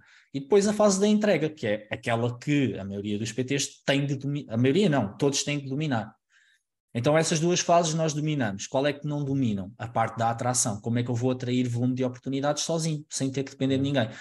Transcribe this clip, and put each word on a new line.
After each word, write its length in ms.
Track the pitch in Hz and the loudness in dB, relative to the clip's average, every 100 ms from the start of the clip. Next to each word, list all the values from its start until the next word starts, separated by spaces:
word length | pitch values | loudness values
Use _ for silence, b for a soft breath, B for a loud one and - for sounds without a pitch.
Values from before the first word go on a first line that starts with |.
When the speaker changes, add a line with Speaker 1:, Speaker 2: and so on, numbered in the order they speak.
| b b b | b b b
Speaker 1:
E 60 | 139 | -10
depois 280 | 139 208 202 | 2 4 4
a 40 | |
fase 280 | 208 - 190 | 4 4 4
da 60 | 208 | 4
entrega, 420 | 214 208 170 151 | 4 4 2 0
que 180 | 156 113 | -2 -4
é 220 | 104 - | -4 -4
aquela 480 | 123 - 117 120 120 | -8 -2 0 0 -2
que 400 | - 143 127 92 | 0 2 2 -2
a 60 | |
maioria 340 | 95 101 104 104 | -6 -6 -4 -4
dos 140 | 113 | -4
P 100 | - | -4
Ts 380 | 127 139 - - | -4 -2 -4 -6
tem 220 | - 139 143 | 0 0 0
de 100 | 135 | -2
domi-, 300 | 139 143 - | -4 -6 -4
a 80 | 113 | 0
maioria 320 | 127 156 208 | 2 4 4
não, 280 | 143 101 - | 2 0 0
todos 260 | 143 139 | 0 0
têm 160 | - 147 | -2 -4
de 100 | 135 | -4
dominar. 460 | 131 156 120 104 - _ b b b _ _ _ | -4 -2 -2 -4 -12 _ b b b _ _ _
Então 240 | 120 120 156 | -2 4 4
essas 220 | 160 165 | 4 2
duas 220 | 170 175 | 2 2
fases 340 | - 170 165 | 4 4 4
nós 180 | 160 160 | 0 0
dominamos. 540 | 151 151 151 113 98 - | 0 -2 0 -2 -4 -4
Qual 180 | 135 | 0
é 80 | 143 | 0
que 140 | 139 147 | -2 -4
não 180 | 147 | -6
dominam? 480 | 139 139 123 101 95 - | -2 0 0 0 -4 -10
A 80 | 107 | -6
parte 320 | 120 110 - | -2 -2 0
da 120 | 113 | -2
atração. 500 | 117 123 127 127 104 | 0 -2 0 -2 -2
Como 180 | 120 117 | -2 -2
é 60 | |
que 60 | 120 | 0
eu 40 | |
vou 160 | 117 127 | -2 0
atrair 380 | 127 123 123 123 | -2 -2 0 0
volume 260 | 117 127 | 0 0
de 100 | 127 | 0
oportunidades 600 | 127 123 - 135 143 147 | -2 -4 -6 -2 -2 -2
sozinho, 400 | - 165 160 151 - | -2 -2 -2 -4 -6
sem 220 | - 135 | -4 -2
ter 140 | 131 | -2
que 80 | 135 | -6
depender 260 | - 135 135 | -4 0 2
de 60 | 139 | 2
Speaker 2:
Uhum. 40 | |
Speaker 1:
ninguém? 180 | 139 110 B | 0 -2 B